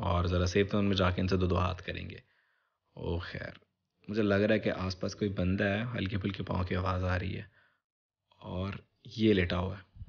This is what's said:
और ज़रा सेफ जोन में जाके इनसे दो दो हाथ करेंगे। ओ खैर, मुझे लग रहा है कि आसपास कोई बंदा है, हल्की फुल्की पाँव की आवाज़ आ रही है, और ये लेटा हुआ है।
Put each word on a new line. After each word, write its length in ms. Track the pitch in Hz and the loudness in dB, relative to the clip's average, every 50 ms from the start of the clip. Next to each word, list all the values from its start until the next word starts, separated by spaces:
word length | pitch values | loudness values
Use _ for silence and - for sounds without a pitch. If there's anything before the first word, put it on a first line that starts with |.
| - | -2
और 260 | - 87 87 87 90 | 0 0 0 2 2
ज़रा 180 | 90 87 87 | 2 2 2
सेफ 260 | 90 - 101 98 95 - | 2 2 2 2 2 2
जोन 120 | 104 101 | 2 2
में 120 | 101 98 | 4 4
जाके 260 | 95 95 90 92 92 92 | 4 2 2 2 2 2
इनसे 140 | 92 95 | 2 2
दो 100 | 92 92 | 2 2
दो 100 | 90 90 | 2 2
हाथ 280 | 90 90 90 87 - - | 2 2 0 -2 -4 -8
करेंगे। 360 | - 87 87 90 92 - - - _ _ _ _ _ _ _ _ _ _ _ _ _ _ | -8 -8 -8 -8 -10 -12 -14 -18 _ _ _ _ _ _ _ _ _ _ _ _ _ _
ओ 220 | - - - 82 87 87 | -10 -6 -4 -4 -4 -4
खैर, 300 | - - - - - - - - _ _ _ _ _ _ _ _ - | -6 -8 -8 -10 -10 -12 -14 -20 _ _ _ _ _ _ _ _ -6
मुझे 140 | 104 110 107 | -2 0 2
लग 200 | 101 98 98 104 | 4 4 4 6
रहा 100 | 107 110 | 4 4
है 80 | 107 | 4
कि 100 | - 110 | 2 0
आसपास 440 | - - 92 92 92 - - 101 - | -2 -2 -2 -4 -4 -4 -6 -6 -4
कोई 140 | - 107 104 95 - | -2 -2 -2 0 0
बंदा 260 | 90 90 95 98 104 | 0 2 2 2 2
है, 180 | 101 98 104 117 123 117 | 0 0 0 -2 -4 -4
हल्की 240 | 107 98 95 107 | -4 -4 -2 -2
फुल्की 260 | 98 92 104 98 - 98 | -2 -2 -4 -4 -4 -6
पाँव 220 | - - 92 92 | -4 -2 -2 -2
की 100 | 90 95 | -2 -2
आवाज़ 300 | 87 90 92 95 92 92 | -2 0 0 -2 0 0
आ 120 | 90 90 | -2 -2
रही 160 | 90 - 95 98 | -2 -2 -4 -6
है, 140 | - - - _ _ _ _ _ _ _ _ _ _ _ _ _ _ _ _ _ _ - | -6 -8 -12 _ _ _ _ _ _ _ _ _ _ _ _ _ _ _ _ _ _ -12
और 400 | 101 95 90 95 98 101 - - _ _ _ - - | -8 -6 -4 -4 -4 -6 -8 -12 _ _ _ -20 -12
ये 240 | - 113 110 110 104 | -2 4 6 6 6
लेटा 240 | 95 90 87 90 | 6 4 2 0
हुआ 200 | 90 92 92 95 | 0 -2 -2 -4
है। 60 | 101 - _ _ - - | -8 -12 _ _ -16 -16